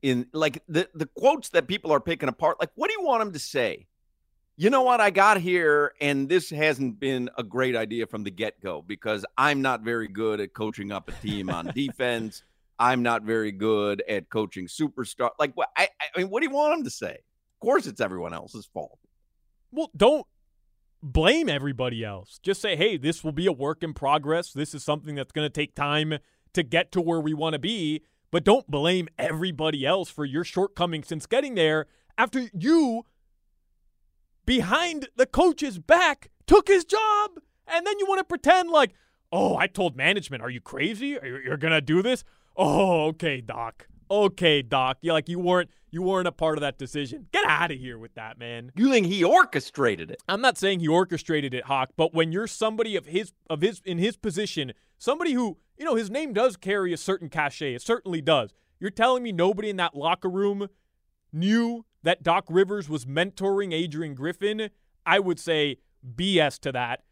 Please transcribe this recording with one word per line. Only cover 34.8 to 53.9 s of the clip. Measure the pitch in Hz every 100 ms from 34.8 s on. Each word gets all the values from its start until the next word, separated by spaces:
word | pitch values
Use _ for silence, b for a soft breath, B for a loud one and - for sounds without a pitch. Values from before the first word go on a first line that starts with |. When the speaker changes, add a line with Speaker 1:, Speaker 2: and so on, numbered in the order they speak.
| 349 311 262 -
Speaker 2:
the |
coach's | 262 - 349 311 285 185
back, | - 330 349 - - _ -
took | 403 -
his | 381
job. | 330 415 440 415 415 339 _ _ -
And | 330 370
then | 403
you |
wanna | 392 381
pretend | 370 320 277 370 339
like, | 320 247 _ _ _ _
"Oh, | 175 196 185
I | 190
told | - 180 123
management, | 143 202 151 135
are | 123
you | 123
crazy? | - 135 156 214 277 285
Are | 135
you, | 131 131
you're | 147
gonna | 160 160
do | 135 160
this? | 208 254 - _ _ -
Oh, | 165 151 190 175 151
okay, | 160 170 131
Doc. | 113 117 113 - - - _
Okay, | 202 202 185 175 147
Doc." | 123 135 127 135
Yeah, | 165
like, | 160 151
you | 175
weren't, | 175 180 175 _ _
you | 165
weren't | 185 190 180
a |
part | - 160 156
of |
that | 143 135
decision. | 131 147 139 302 214
Get | 381 415
outta | 151 170
here | 135 127 117
with | 117 -
that, | 110 117
man. | 117 117 123 170
Speaker 1:
You | 254
think | 254 180
he | 196
orchestrated | 170 330 359 147 - - 127 92 82
it? | - -
Speaker 2:
I'm | 196
not | 254 -
saying | 190 190
he | 160
orchestrated | 165 185 165 - 156 139
it, | 127
Hawk, | 127 139 131 -
but | 160
when | 160 165
you're | 170 220
somebody | - 220 220 226 190
of | 143
his, | 170 208 _ _
of | 160
his, | 185 196
in | -